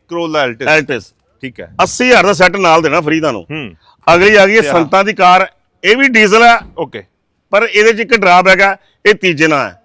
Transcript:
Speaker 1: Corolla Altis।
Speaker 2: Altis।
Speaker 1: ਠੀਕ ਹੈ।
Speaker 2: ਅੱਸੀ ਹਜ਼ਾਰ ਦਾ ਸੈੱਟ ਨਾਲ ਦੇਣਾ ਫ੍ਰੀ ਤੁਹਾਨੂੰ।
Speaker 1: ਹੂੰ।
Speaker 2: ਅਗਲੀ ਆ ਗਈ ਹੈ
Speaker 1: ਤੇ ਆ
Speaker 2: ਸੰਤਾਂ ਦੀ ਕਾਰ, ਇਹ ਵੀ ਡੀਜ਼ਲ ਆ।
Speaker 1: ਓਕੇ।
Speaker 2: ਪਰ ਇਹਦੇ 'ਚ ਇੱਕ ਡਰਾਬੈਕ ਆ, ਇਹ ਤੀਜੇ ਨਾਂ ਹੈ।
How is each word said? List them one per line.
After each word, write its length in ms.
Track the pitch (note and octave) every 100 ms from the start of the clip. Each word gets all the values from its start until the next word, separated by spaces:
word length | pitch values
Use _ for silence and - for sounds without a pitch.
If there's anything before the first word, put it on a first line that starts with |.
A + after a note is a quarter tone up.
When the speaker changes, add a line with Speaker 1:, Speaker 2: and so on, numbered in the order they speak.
| _
Speaker 1:
Corolla 360 | E3+ E3 D#3 B2+
Altis। 320 | A2+ C#3 D#3
Speaker 2:
Altis। 220 | C#3 A#2+ - _ _ _
Speaker 1:
ਠੀਕ 180 | C3 -
ਹੈ। 140 | E2+ G#2
Speaker 2:
ਅੱਸੀ 260 | F3+ - B3
ਹਜ਼ਾਰ 180 | A#3 F#3
ਦਾ 60 |
ਸੈੱਟ 240 | E3+ F3+ G3+
ਨਾਲ 260 | F3+ D#3+
ਦੇਣਾ 180 | D#3 E3
ਫ੍ਰੀ 200 | D3+ D#3+
ਤੁਹਾਨੂੰ। 260 | D#3 G#2+ E2
Speaker 1:
ਹੂੰ। 240 | D#3 A2+ E2 _ _ -
Speaker 2:
ਅਗਲੀ 220 | E3+ G3+ G#3
ਆ 100 | G3
ਗਈ 100 | A3
ਹੈ 40 |
Speaker 1:
ਤੇ 80 | C#3+
ਆ 40 |
Speaker 2:
ਸੰਤਾਂ 320 | E3+ D3 F#3+
ਦੀ 80 | G3+
ਕਾਰ, 340 | F#3+ F3+ F#3 F#3+ _ _ _
ਇਹ 120 | F3+ B3
ਵੀ 120 | C#4
ਡੀਜ਼ਲ 340 | A3+ G#3 G#3+
ਆ। 180 | A#3 A#3 - D#3+
Speaker 1:
ਓਕੇ। 260 | C#3 A2 - _ _ _ _
Speaker 2:
ਪਰ 180 | G3 A3+
ਇਹਦੇ 180 | G3 A3
'ਚ 80 | G#3+
ਇੱਕ 160 | A#3 A#3
ਡਰਾਬੈਕ 440 | F#3+ F3+ F#3 F#3+
ਆ, 160 | G3 G3 _ _ G3+
ਇਹ 80 |
ਤੀਜੇ 320 | G#3+ F#3 D3 D#3+
ਨਾਂ 180 | C#3+
ਹੈ। 160 | G#2+ F2